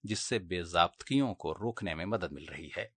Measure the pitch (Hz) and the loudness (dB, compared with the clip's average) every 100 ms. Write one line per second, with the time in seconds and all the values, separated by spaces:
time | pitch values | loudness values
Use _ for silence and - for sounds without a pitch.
0 | 117 104 - 117 87 90 82 87 87 - | -2 -2 0 -2 0 -4 2 4 4 4
1 | - 135 135 - 80 78 113 117 98 78 | 2 2 4 0 -4 -2 -4 -2 -2 -2
2 | 95 110 87 69 76 78 76 101 98 | 0 0 0 -6 -10 -10 -8 -6 -8